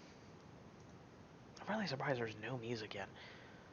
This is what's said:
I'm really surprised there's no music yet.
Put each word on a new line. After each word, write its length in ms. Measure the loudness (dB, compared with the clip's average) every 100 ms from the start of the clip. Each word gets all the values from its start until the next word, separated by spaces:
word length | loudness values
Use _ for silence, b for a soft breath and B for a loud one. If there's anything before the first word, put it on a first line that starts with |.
| b b b -12 -12 -12 -12 -12 -12 -12 -12 -14 -14 -14 -12 -4
I'm 140 | 2 4
really 120 | 6
surprised 320 | 6 6 6
there's 160 | 6 2
no 160 | 0 2
music 380 | 2 2 2 0
yet. 120 | -2 b b b b b b